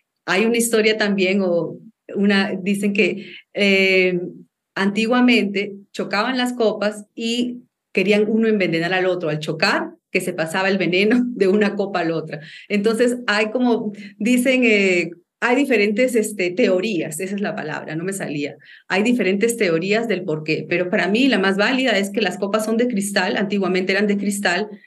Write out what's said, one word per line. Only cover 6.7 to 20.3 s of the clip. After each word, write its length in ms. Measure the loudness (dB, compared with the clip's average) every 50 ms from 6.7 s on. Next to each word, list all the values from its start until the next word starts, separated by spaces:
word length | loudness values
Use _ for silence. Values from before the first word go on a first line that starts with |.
| 0 0 -2 -2 -4 -6 -12 _ _
y 460 | -6 -4 -4 -2 -2 -2 -4 -4 -10 -16 _ _ _ _ _ -2
querían 320 | 0 2 4 4 2 2 2
uno 200 | 2 2 2 2
envenenar 460 | 2 2 2 0 0 0 0 0 0
al 120 | 0 0
otro. 240 | 0 0 0 -2 -2
Al 100 | -4 -4
chocar, 520 | -4 -6 -4 0 0 0 0 0 -4 -6 -12 -18 _ _
que 80 | -4 -4
se 120 | -4 -4 -4
pasaba 340 | -4 -4 -4 -2 -2 0 0
el 100 | 0 0
veneno 440 | 0 0 2 2 2 4 2 2
<laughs> 40 | 2 0
de 200 | 0 0 2 2
una 280 | 4 4 2 2 0
copa 240 | -2 -4 -4 -2 -2
a 40 | -2
la 100 | -2 -2
otra. 240 | -4 -6 -8 -10 -12 -12 -14 -20 -18 -8 -4
Entonces, 500 | -2 0 0 2 2 2 2 2 0 -2 -2 -2
hay 240 | 0 0 0 0
como, 420 | 0 0 2 2 2 2 0 -4 -8 -10 -14 -16 -10 -4
dicen, 460 | 0 2 2 2 4 2 2 4 4
eh, 480 | 4 4 4 4 2 2 0 0 -2 -6 -12 _ _ _ -2 0
hay 120 | 0 2
diferentes, 600 | 2 2 2 2 2 2 2 2 2 2 2 2
este, 360 | 0 -2 -2 -2 -4 -4 -2
teorías, 680 | 0 2 2 2 2 2 0 0 -2 -2 -4 -4 -6 -8
esa 140 | -8 -6 -6
es 80 | -4
la 140 | -4 -4 -4
palabra, 400 | -6 -6 -8 -8 -8 -8 -8 -6
no 80 | -6 -6
me 100 | -6 -6
salía. 440 | -6 -6 -6 -6 -6 -6 -6 -8 -12 -20 -20 -20 -18 _ -4
Hay 140 | -2 0
diferentes 560 | 2 2 2 2 2 2 2 2 2 0 0 0
teorías 500 | 0 0 0 0 0 0 0 0 0 0
del 160 | -2 -4 -2
por 200 | -4